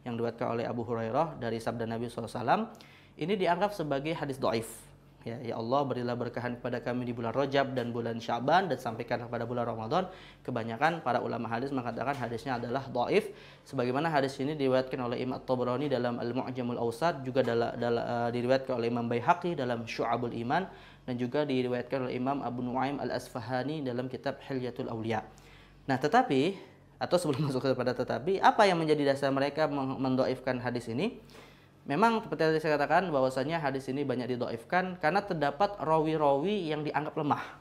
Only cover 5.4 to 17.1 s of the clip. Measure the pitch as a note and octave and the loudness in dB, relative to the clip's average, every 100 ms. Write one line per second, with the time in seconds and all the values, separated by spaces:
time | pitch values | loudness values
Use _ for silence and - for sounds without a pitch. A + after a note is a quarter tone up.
5.4 | A#2+ A2+ A2+ C#3 C#3+ B2 A#2+ A#2+ B2 A#2+ | -6 -6 0 2 2 -2 -2 -2 -4 -4
6.4 | A#2+ A#2+ B2 A#2+ B2 B2 B2 A#2+ A#2 A#2 | -6 -4 -4 -4 -4 -4 -4 -4 -2 0
7.4 | C#3+ C3+ C3 B2+ A#2+ A#2 A#2 A2+ - A#2+ | 2 2 2 0 -2 -2 -2 -4 -2 -2
8.4 | B2+ E3 F#3+ C3 A#2+ A2+ A#2 A#2+ A#2 A#2 | 4 4 4 -2 -4 -6 -4 -4 -4 -4
9.4 | A#2 B2 A#2 A2+ A2+ D#3+ F#3 - - - | -2 -2 -2 -2 0 0 0 -8 -20 -14
10.4 | - B2 A2+ A2+ D3+ E3+ C3 A#2+ A2+ A#2 | -6 -4 -4 0 0 2 0 0 0 -4
11.4 | A#2 A#2 C#3 C#3 A#2+ A#2 B2 C#3 A#2 A#2 | -4 -2 -2 -2 -4 -4 -2 -2 -4 -6
12.4 | C#3 B2 A#2+ B2+ C3 B2 A#2+ F3 G#3+ - | -4 -4 -2 -4 -2 -2 2 2 2 -10
13.4 | - - - C3+ B2 C3 E3 D3+ C3+ C3 | -18 -20 -8 -2 0 0 2 2 2 0
14.4 | C3+ D#3 C3+ B2+ C3 C#3 A#2+ B2 B2+ B2+ | -4 0 2 4 2 -2 -4 -2 -2 -4
15.4 | - B2+ B2 B2+ D3 B2+ B2 A#2+ A#2 A#2+ | -2 0 2 0 0 0 0 -2 -2 -2
16.4 | A2+ B2+ A#2+ A#2+ A#2+ A2+ E3 | -4 -4 -2 0 -2 0 0